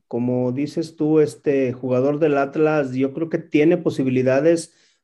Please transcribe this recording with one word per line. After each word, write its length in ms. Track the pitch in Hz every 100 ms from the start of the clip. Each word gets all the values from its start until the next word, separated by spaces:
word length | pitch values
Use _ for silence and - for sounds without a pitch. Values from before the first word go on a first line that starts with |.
| -
como 460 | 120 123 123 123
dices 420 | 127 147 170 160 -
tú, 240 | 151 156
este 540 | 147 - 156 139 127
jugador 460 | 123 127 127 139 147
del 180 | 156 139
Atlas, 560 | 139 160 156 156 135
yo 200 | 127 135
creo 160 | 135 160
que 80 | 165
tiene 380 | - 151 156 175
posibilidades 960 | 165 - 135 127 127 131 156 165 - _ _ _